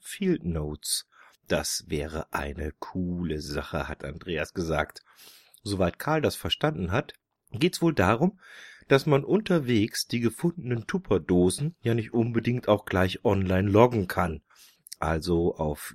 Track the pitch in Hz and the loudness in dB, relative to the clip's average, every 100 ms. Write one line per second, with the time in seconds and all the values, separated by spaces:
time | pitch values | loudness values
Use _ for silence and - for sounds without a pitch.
0 | - - 190 165 - 80 76 76 - - | -14 -4 -2 0 -2 -4 -4 -6 -6 -6
1 | - _ - _ - 76 73 - - 76 | -8 _ -20 _ -4 -4 -2 -6 -6 -6
2 | 78 78 - 82 76 - 78 - - 92 | -6 -8 -8 -6 -6 -6 -8 -8 -10 -6
3 | 90 87 87 78 69 73 - 76 71 - | -4 -4 -4 -6 -6 -8 -6 -6 -6 -8
4 | 71 73 90 78 76 - 82 76 76 - | -10 -10 -6 -6 -4 -4 -2 -2 -2 -8
5 | _ - - - _ _ 101 95 87 - | _ -20 -20 -20 _ _ -6 0 0 0
6 | - 156 104 - - - 147 151 90 117 | -2 0 0 -2 -4 -2 -2 -2 -2 -2
7 | - - _ _ _ 110 175 - 170 135 | -4 -10 _ _ _ -2 0 2 0 2
8 | 92 117 180 - - - - - - 135 | 2 4 2 -2 -18 -20 -20 -8 2 2
9 | 156 139 131 190 214 175 123 113 113 - | 4 2 4 0 2 0 4 2 2 -2
10 | - 120 117 - 170 170 120 117 - 196 | -4 0 0 0 -2 -2 -4 -6 -4 -4
11 | - 92 78 90 90 92 147 - 117 117 | 0 0 4 4 4 2 -4 -4 -2 0
12 | 110 120 113 113 120 123 - 104 - 92 | 0 0 0 0 0 0 2 2 2 2
13 | 92 - 110 98 92 92 101 104 123 117 | 2 2 0 2 2 2 4 6 6 4
14 | 92 - 87 78 _ _ - _ - - | -2 -2 -2 -4 _ _ -20 _ -16 -6
15 | 80 80 87 85 87 - 78 73 - | -2 -2 0 2 2 -2 -4 -6 -10